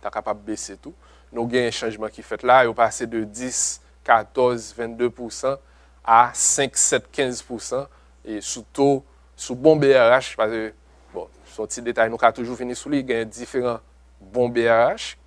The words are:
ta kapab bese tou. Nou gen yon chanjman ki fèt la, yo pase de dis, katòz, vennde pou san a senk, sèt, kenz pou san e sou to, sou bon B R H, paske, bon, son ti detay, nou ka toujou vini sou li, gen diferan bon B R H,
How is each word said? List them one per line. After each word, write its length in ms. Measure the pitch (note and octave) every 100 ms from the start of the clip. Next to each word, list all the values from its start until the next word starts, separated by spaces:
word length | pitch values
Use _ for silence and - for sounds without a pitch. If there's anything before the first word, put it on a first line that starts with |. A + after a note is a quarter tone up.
ta 80 | G2+
kapab 320 | A2+ G#2+ G#2
bese 320 | G#2 G#2+ - F#2+
tou. 160 | D3 - _ _ _
Nou 160 | A#2 A#2+
gen 220 | B2 A#2+
yon 80 | -
chanjman 320 | A#2 G#2+ G#2+
ki 140 | - -
fèt 180 | G#2+
la, 220 | B2 C3 A#2+
yo 80 | A2+
pase 320 | A2+ - A#2
de 160 | A#2
dis, 560 | G#2+ G#2+ B2+ B2 - - _ _
katòz, 680 | - A#2 G#2 - B2+ A#2+ A2+ -
vennde 320 | A#2 A#2 B2
pou 240 | A#2+ A#2
san 240 | - C3 C3+ _ _ _ _
a 220 | - A#2 A#2+ -
senk, 400 | - - C3+ -
sèt, 320 | - C3 - -
kenz 240 | C3 A#2+
pou 160 | - A#2
san 240 | - B2+ C#3 _ _ _
e 220 | - G#2+
sou 160 | - - - -
to, 140 | C#3 C3+ - _ _ -
sou 160 | - B2
bon 240 | D3+ D#3
B 80 | C#3 C3
R 160 | A#2 B2+
H, 160 | - -
paske, 320 | A2 A2+ A2 - _ _ _ F#2+
bon, 160 | F2 _ _ -
son 80 |
ti 160 | G#2+ -
detay, 320 | A#2+ A#2 A2+
nou 80 | A#2
ka 80 | A#2 A2+
toujou 240 | A#2+ B2
vini 160 | B2 B2
sou 160 | C#3+
li, 80 | C#3+ C3
gen 240 | A#2 A2+
diferan 480 | A#2 - C3 B2 A2+ _ _ _ _ F#2+
bon 160 | B2 A#2+
B 160 | A#2+ A#2
R 260 | A2+ B2+
H, 200 | A3 - -